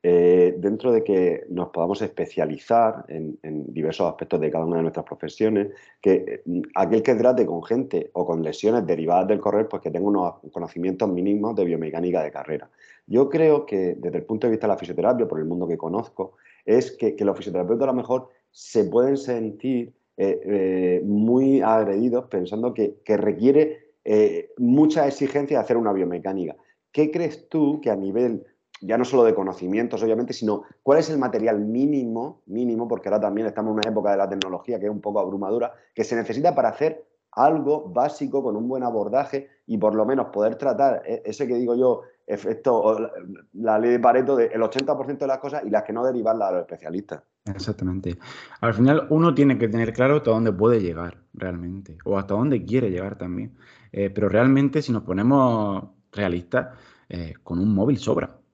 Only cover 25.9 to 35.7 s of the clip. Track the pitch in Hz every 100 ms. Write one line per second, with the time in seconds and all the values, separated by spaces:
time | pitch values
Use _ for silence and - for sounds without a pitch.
25.9 | 95 90 87 95 95 82 73 _ _ _
26.9 | - 151 165 160 - _ 160 143 147 120
27.9 | 98 98 104 123 107 - _ _ - 95
28.9 | 113 123 131 113 98 95 90 90 104 117
29.9 | 110 113 110 123 - 107 104 - - -
30.9 | 151 160 151 131 110 113 107 104 117 139
31.9 | 143 120 113 139 - - 107 123 113 117
32.9 | 110 101 104 104 101 110 107 110 107 110
33.9 | 107 101 98 98 98 95 90 - 110 104
34.9 | 104 104 104 92 98 98 113 120